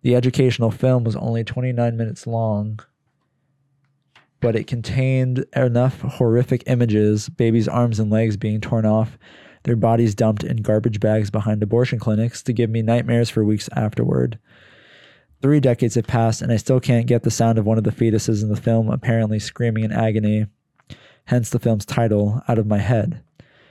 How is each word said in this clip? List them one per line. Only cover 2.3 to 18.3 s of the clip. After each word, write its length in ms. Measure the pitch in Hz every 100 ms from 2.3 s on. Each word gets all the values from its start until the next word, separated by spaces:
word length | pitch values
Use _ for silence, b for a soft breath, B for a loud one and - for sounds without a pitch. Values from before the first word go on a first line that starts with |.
| 113 110 104 104 107 - _ _ _ _ _ _ _ _ _ _ _ _ _ _ _
but 160 | 120 110
it 100 | 110
contained 800 | 120 113 135 131 131 127 127 -
enough 460 | - 127 120 127 -
horrific 640 | - - 120 117 123 127 -
images, 640 | 127 120 107 107 107 -
babies' 400 | - 117 113 110
arms 320 | 120 120 110
and 100 | 107
legs 260 | 110 113 104
being 240 | 110 107
torn 240 | - 113
off, 320 | 110 110 110 - B B B B
their 140 | - 120
bodies 380 | 113 113 117
dumped 300 | 98 113 104
in 140 | - 117
garbage 420 | 107 107 117 107
bags 300 | 107 107 104
behind 320 | 107 104 107
abortion 360 | 104 113 127 117
clinics, 440 | 117 107 117 -
to 100 | -
give 160 | 120 117
me 140 | 113
nightmares 480 | 110 120 117 117 117
for 140 | -
weeks 260 | 104 107 -
afterward. 640 | - 107 - 120 135 127 113 B B B B B B B B B _
Three 200 | 135 151
decades 340 | 131 120 120
have 120 | 120 107
passed, 360 | 123 113 110
and 100 | -
I 40 | 113
still 240 | - 131
can't 260 | - 120 120
get 160 | 120
the 80 | -
sound 260 | - 117 113
of 60 |
one 140 | 104 110
of 60 |
the 60 | 107
fetuses 520 | - 113 107 -